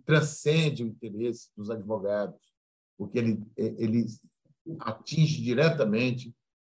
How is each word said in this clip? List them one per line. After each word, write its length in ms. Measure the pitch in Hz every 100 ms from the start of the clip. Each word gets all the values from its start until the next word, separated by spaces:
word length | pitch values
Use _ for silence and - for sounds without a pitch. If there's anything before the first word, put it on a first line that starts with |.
| -
transcende 800 | 156 - - 147 160 156 117 117
o 20 |
interesse 640 | 104 113 101 120 117 -
dos 160 | - 104
advogados, 720 | 110 98 107 98 104 98 - _ _ _ _ _ -
porque 220 | 101 123
ele, 240 | 117 104 - -
ele 480 | 110 104 110 117 113 - - _ _ _ - 160
atinge 640 | - 110 - 156 156 117
diretamente, 920 | 117 120 160 156 110 107 127 123 - - _ _ _